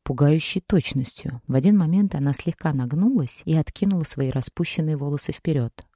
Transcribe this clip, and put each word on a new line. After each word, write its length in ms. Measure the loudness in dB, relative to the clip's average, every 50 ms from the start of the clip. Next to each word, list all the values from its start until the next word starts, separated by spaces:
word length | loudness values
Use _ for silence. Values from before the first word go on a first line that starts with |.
пугающей 580 | -6 -4 0 4 4 4 4 4 2 -2 -4 -4
точностью. 840 | -2 2 2 2 2 0 -2 -4 -4 -4 -8 -12 -10 -10 -10 -8 -4
В 80 | 0 0
один 220 | 2 4 4 4
момент 380 | 4 4 2 2 2 2 2 0
она 180 | 0 0 0
слегка 400 | 0 -2 -4 -6 -4 -2 -2 -2
нагнулась 680 | 0 0 -2 -2 0 2 2 2 2 2 0 -2 -6 -8 -4
и 100 | 0 0
откинула 500 | 0 0 0 -2 -2 0 0 2 0 -2
свои 260 | -4 -4 -2 -2 -2
распущенные 640 | -2 -2 -4 -4 -4 -4 -4 -4 -2 -2 -2 0 0
волосы 360 | -2 -2 -2 -4 -4 -4 -6
вперед. 400 | -8 -6 -2 -2 0 0 0 -2 -6 -12 -20 _ _